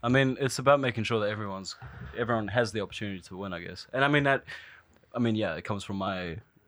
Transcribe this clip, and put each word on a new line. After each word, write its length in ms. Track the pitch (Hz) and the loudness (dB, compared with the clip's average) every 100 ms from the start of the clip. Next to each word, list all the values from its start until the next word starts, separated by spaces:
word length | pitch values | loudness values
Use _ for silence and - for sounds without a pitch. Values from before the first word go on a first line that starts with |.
I 60 | 117 | 2
mean, 280 | 131 135 131 | 4 4 2
it's 180 | 135 - | -2 2
about 220 | 135 143 | 6 6
making 240 | 131 113 | 4 0
sure 160 | 104 113 | 0 0
that 80 | 104 | 0
everyone's, 460 | 107 104 95 95 - - - - - | -2 -4 -6 -10 -14 -14 -14 -10 -4
everyone 320 | 117 113 104 | 0 0 0
has 240 | 113 113 | 0 0
the 80 | 104 | 0
opportunity 400 | 95 - 104 95 | -6 -6 -8 -8
to 160 | - 92 | -10 -10
win, 160 | 98 | -8
I 80 | 85 | -8
guess. 260 | 87 90 - | -10 -12 -6
And 120 | 127 | 2
I 40 | 143 | 4
mean 160 | 147 | 4
that, 180 | 139 135 - - - - _ _ _ | 4 2 -2 -16 -16 -20 _ _ _
I 60 | 117 | 0
mean, 160 | 117 110 | 2 2
yeah, 180 | 98 | 0
it 80 | 80 | -4
comes 220 | - 101 | -6 -6
from 120 | - 98 | -4 -4
my 420 | 95 95 87 85 - _ | -4 -4 -6 -8 -12 _